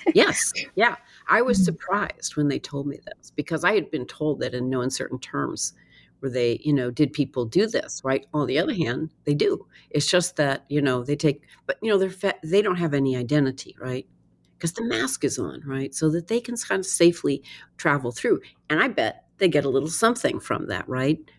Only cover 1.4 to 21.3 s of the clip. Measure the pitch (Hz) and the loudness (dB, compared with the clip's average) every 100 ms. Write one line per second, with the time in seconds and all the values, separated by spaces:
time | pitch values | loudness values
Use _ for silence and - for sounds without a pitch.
1.4 | 254 196 180 165 - 202 190 - - - | 4 4 2 0 -2 -2 -2 -6 -6 0
2.4 | 147 131 - 143 143 139 - - - - | 0 0 -4 -6 -6 -6 -12 -18 -10 -8
3.4 | 139 156 170 208 151 151 123 - 156 143 | -4 0 2 2 0 -6 -6 -4 -2 -2
4.4 | 123 123 127 131 123 - - 127 - 143 | -4 -2 -2 -2 -2 -4 -6 -8 -8 -6
5.4 | 135 - - - _ - _ _ 135 123 | -4 -4 -8 -10 _ -20 _ _ -6 0
6.4 | 120 117 151 143 123 120 143 - 135 131 | 0 0 0 0 0 0 0 0 -2 -2
7.4 | 117 165 220 - - - 131 135 - 151 | 0 2 2 0 -6 -6 -2 -2 -2 -2
8.4 | 127 135 196 208 120 135 160 - - 147 | 0 0 0 0 -2 -2 -6 -6 -2 2
9.4 | 403 - - - _ 147 147 180 170 - | 2 0 -6 -20 _ -2 2 2 0 0
10.4 | 143 135 - 143 139 127 123 143 156 143 | 0 0 -2 0 2 0 0 2 2 0
11.4 | - - - - 220 196 190 185 196 - | -6 -14 -6 -4 2 2 2 0 -4 -4
12.4 | 156 190 202 180 170 143 135 127 120 147 | 0 2 2 2 2 2 2 0 2 2
13.4 | 135 131 - - 127 127 - _ _ _ | 2 0 -12 -10 -6 -6 -8 _ _ _
14.4 | _ _ 165 - 233 110 - - 139 127 | _ _ -6 -4 -2 0 0 0 -2 -2
15.4 | 85 65 143 135 135 - 160 165 170 233 | -4 -6 -8 -6 -6 0 0 0 0 -2
16.4 | 240 240 - 190 185 - 170 170 143 139 | -2 -8 -2 -2 -2 6 6 6 0 -2
17.4 | - - - - 160 143 120 120 240 151 | -6 -20 -20 -4 0 0 0 -4 0 0
18.4 | - _ _ 156 254 202 110 - _ _ | -2 _ _ 0 0 0 -2 -4 _ _
19.4 | 185 151 139 131 156 - 233 240 - - | 2 2 2 0 0 0 0 2 -2 -2
20.4 | - - - 92 - 131 135 156 - | -4 -6 -4 -6 -4 -2 0 0 -4